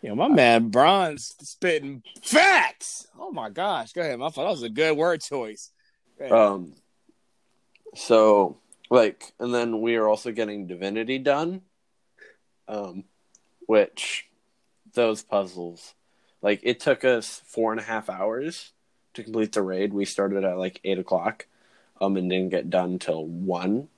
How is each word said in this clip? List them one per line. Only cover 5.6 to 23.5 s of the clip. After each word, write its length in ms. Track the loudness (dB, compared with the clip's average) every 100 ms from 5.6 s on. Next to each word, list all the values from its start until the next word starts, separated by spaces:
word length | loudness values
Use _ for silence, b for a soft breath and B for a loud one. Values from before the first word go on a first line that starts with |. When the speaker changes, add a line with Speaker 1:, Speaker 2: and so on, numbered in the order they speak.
| -20 _ _ _ _ _
Speaker 1:
Go 60 | 2
ahead. 80 | 4
Speaker 2:
Um, 360 | 4 2 -8 -18 _ _ _ _ _ _ _ _ _ _ -20
so, 640 | -16 2 6 8 6 4 -2 _ _ _
like, 440 | 4 4 0 -20 _
and 140 | -4
then 280 | -2 -2 -2
we 140 | -2 0
are 100 | 2
also 240 | 0 -2
getting 340 | -6 -6 -6 -12
Divinity 540 | -8 -6 -6 -4 -4
done, 420 | 0 0 -2 -8 _ _ _ _ _ _ b b _ _ -12
um, 340 | -10 -10 -14 -18 _ _ _ _ _ 2
which, 640 | 4 4 -2 -8 -8 -12 _ _ _ _ _ _
those 300 | 0 0 0
puzzles, 680 | -2 -2 -2 -8 -12 -14 -20 _ _ _ _ _
like, 200 | -2 0
it 160 | -2 -2
took 240 | 0 2
us 380 | 2 0 -2 -16 _
four 260 | -4 -2
and 80 | -2
a 20 |
half 260 | -6 -6 -6
hours 600 | -6 -4 -4 -8 -12 -20 _ _ _ _
to 100 | -18
complete 280 | -8 -4 -2
the 100 | -2
raid. 320 | -2 -2 -2
We 120 | -2 -4
started 400 | -2 -2 0 -2
at, 120 | -2
like, 220 | -6 -6 -4
eight 140 | -4
o'clock, 480 | -2 -2 -2 -6 -20 _ _ _ _ _
um, 160 | -2 0
and 140 | 0
didn't 200 | 0 0
get 180 | -2 0
done 280 | -2 0 -6
till 280 | -4 -6 -6
one. 640 | -8 -4